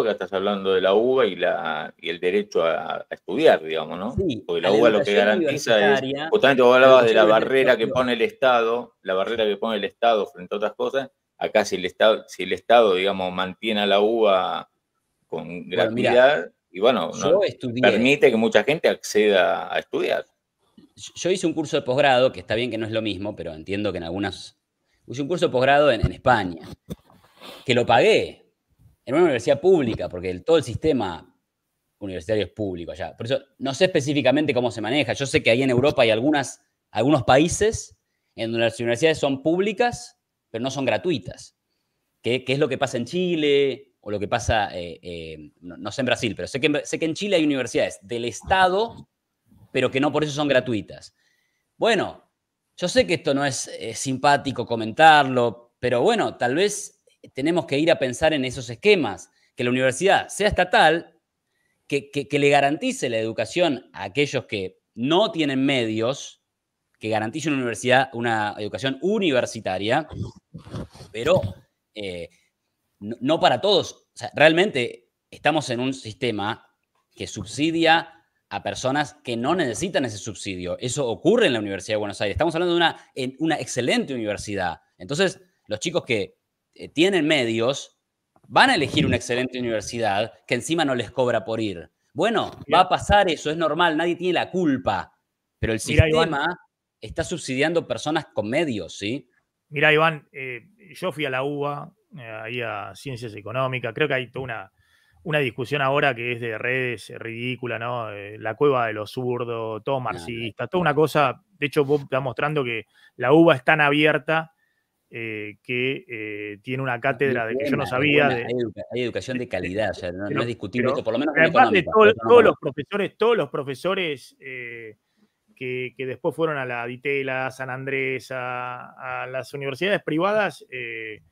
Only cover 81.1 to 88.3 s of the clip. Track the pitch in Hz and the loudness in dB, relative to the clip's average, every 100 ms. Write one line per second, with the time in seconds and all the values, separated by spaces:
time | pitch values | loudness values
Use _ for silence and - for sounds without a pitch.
81.1 | 107 165 240 196 117 104 98 - 107 104 | 0 2 4 4 0 -2 -6 -4 -4 -4
82.1 | 98 107 92 160 165 175 170 165 - - | -4 -4 0 -2 0 0 2 0 0 -14
83.1 | - 127 131 160 147 127 127 123 240 165 | -8 -8 -4 -4 -2 -4 -4 0 0 -2
84.1 | 127 107 98 - 98 87 80 _ _ 92 | -4 -4 -6 -6 -4 -4 -6 _ _ -8
85.1 | 143 190 - _ _ _ 104 175 165 - | 0 0 -2 _ _ _ -6 -4 -4 -2
86.1 | 110 92 _ _ _ _ _ 87 - 185 | -2 -2 _ _ _ _ _ -8 0 2
87.1 | 190 151 151 117 113 117 139 - _ _ | 2 2 2 0 0 0 -2 -10 _ _
88.1 | _ _ | _ _